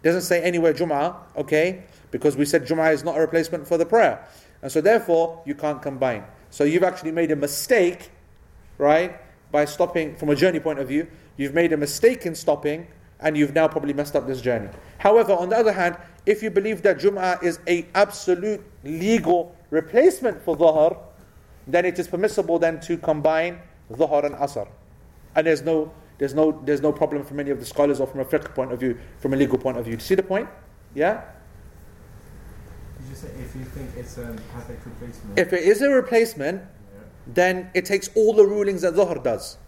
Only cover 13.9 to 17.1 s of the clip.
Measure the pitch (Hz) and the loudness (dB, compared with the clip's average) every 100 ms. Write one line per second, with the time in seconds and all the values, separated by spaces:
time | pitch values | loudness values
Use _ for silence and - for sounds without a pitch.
13.9 | 139 147 147 123 131 123 117 101 - - | -4 -2 -2 -2 -4 -2 -2 -6 -16 -20
14.9 | - 202 226 226 185 185 220 220 196 175 | 0 4 4 4 0 2 2 2 2 -2
15.9 | - - - - 214 220 180 214 196 196 | -2 -16 -4 -2 0 0 -2 -2 0 2
16.9 | 156 196 | 2 0